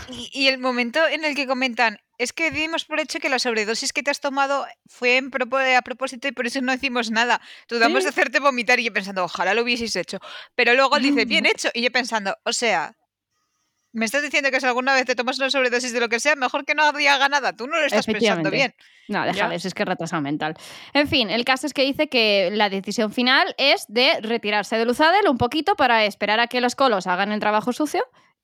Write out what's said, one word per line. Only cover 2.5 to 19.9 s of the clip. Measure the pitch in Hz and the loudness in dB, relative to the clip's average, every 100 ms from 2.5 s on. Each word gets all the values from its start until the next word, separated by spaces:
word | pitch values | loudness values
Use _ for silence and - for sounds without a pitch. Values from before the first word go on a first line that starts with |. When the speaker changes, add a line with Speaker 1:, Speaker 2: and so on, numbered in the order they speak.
Speaker 1:
dimos | 277 320 330 - | -2 -4 -4 -4
por | 311 | -4
hecho | 302 330 | -4 -4
que | 320 | -2
la | 254 | 0
sobredosis | 254 220 208 226 269 | 0 -2 -2 -4 -4
que | - | -4
te | 277 | -4
has | 277 | -4
tomado | 285 269 269 277 - - _ | -2 0 0 0 -4 -12 _
fue | - 247 254 | -4 2 2
en | 269 | 0
propo-, | 262 247 262 262 254 | -4 -2 0 2 2
a | |
propósito | 247 240 262 254 277 | 0 -4 -8 -6 -6
y | |
por | 247 240 | -4 -4
eso | 262 | -2
no | 254 | -2
hicimos | 262 277 247 220 | -2 -2 -4 -2
nada. | 226 240 214 - - - | 0 0 0 -4 -20 -8
Dudamos | 233 233 359 | 0 2 2
Speaker 2:
Sí. | |
Speaker 1:
de | 359 | 0
hacerte | 339 277 285 | 0 0 2
vomitar", | 277 247 226 247 | 0 0 2 2
y | |
yo | 226 | 0
pensando, | 202 196 190 | -4 -4 -4
"Ojalá | 175 - 180 | -4 -2 0
lo | 214 | 2
hubieseis | 240 240 226 196 | 0 -2 -2 -4
hecho". | 170 196 - - - | -6 -8 -12 -18 -6
Pero | - 233 | 0 4
luego | 254 269 294 | 4 4 4
él | |
dice, | 277 285 226 | 2 2 2
"Bien | 311 294 | 2 2
Speaker 2:
<laughs> | |
Speaker 1:
hecho". | 440 311 | 0 -2
Y | 233 | -2
yo | 240 | -2
pensando, | 254 240 226 196 - | 0 -2 -2 -4 -4
o | - | -4
sea, | 233 233 175 147 - _ _ _ _ _ _ _ _ _ | -2 0 0 -2 -10 _ _ _ _ _ _ _ _ _
me | 226 220 | -4 -2
estás | 277 | -2
diciendo | 294 311 277 | 0 0 0
que | 254 | 0
si | 254 | 0
alguna | 247 254 | 0 2
vez | 269 | 2
te | 254 247 | 2 0
tomas | 240 262 | -2 -2
una | 269 | -2
sobredosis | 277 254 240 247 | 0 0 0 -2
de | 233 | -2
lo | 233 | 0
que | 226 | 0
sea, | 294 302 | 0 0
mejor | 247 294 | 0 -2
que | 294 | -2
no | 302 | 2
haga | 302 294 285 277 277 | 2 2 2 4 2
nada. | 285 233 | 2 0
Tú | 190 247 | -4 -4
no | 330 | -2
lo | |
estás | 294 208 220 | 0 0 0
pensando | 214 226 180 160 | 0 0 2 0
Speaker 3:
Efectivamente. | 214 | 0
Speaker 1:
bien. | 262 - _ _ - | -2 -4 _ _ -8
Speaker 3:
No, | 196 135 | -4 -2
Speaker 2:
Ya. | |
Speaker 3:
déjales, | 185 190 175 190 | 0 -2 -2 -6
es | |
que | 170 | -4
es | |
retrasado | 190 | -4